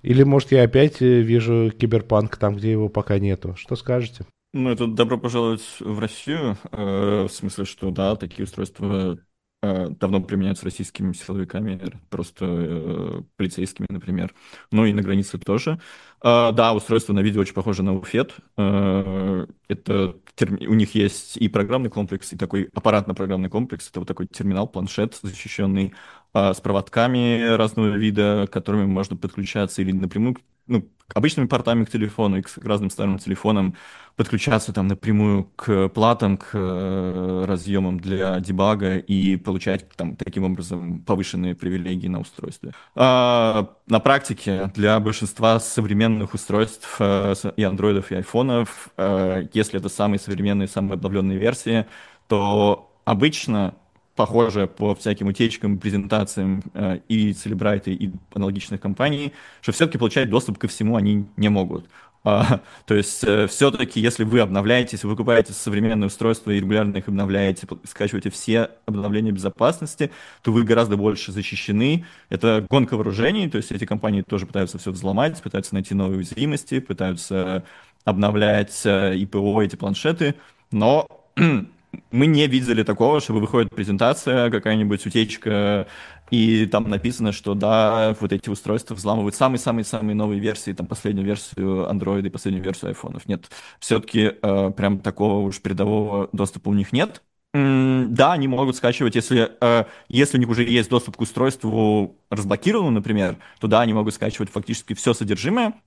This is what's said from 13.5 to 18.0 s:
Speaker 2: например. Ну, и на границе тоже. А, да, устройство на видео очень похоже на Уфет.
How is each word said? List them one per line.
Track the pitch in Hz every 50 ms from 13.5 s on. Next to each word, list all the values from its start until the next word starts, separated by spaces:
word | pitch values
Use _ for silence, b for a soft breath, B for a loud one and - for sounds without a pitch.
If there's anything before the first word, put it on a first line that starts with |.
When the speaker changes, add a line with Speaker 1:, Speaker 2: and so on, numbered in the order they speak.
| - - 92 95 - - 98 -
Speaker 2:
например. | 101 90 - - 90 90 87 95 - B B B B B B B
Ну, | - 107 113
и | 107 101
на | 107
границе | 101 95 98 98 98 - - 90
тоже. | - - 98 117 - 156 156 165 B B B B B B B B
А, | - 117 120 120 120 117
да, | 110 117 117 113 113
устройство | 104 - - 117 113 - - 101
на | 101
видео | 98 107 101 104
очень | 98 - -
похоже | 98 92 110 98 92 92
на | 98 95
Уфет. | 95